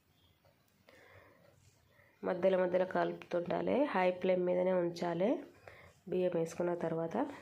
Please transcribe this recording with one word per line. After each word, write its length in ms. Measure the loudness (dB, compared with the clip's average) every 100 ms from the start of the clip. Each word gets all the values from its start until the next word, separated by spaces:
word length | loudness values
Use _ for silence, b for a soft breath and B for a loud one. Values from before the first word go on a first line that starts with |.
| _ _ _ _ _ _ _ _ -20 B B B B B B _ _ _ _ b b _ -4
మధ్యలో 280 | 0 2 2
మధ్యలో 240 | 2 2 0 0
కలుపుతుండాలి, 800 | 0 -2 -4 -4 -2 -2 0 2 2
హై 160 | 2 2 2
ఫ్లేమ్ 200 | 2 2 2
మీదనే 260 | 2 2 2
ఉంచాలి 480 | 0 -2 -4 0 0 0 -4 B B B B _ -6
బియ్యం 240 | -2 0 0
వేసుకున్న 320 | -2 -2 -2 -2 -2
తర్వాత. 300 | -2 -2 -2 -4 B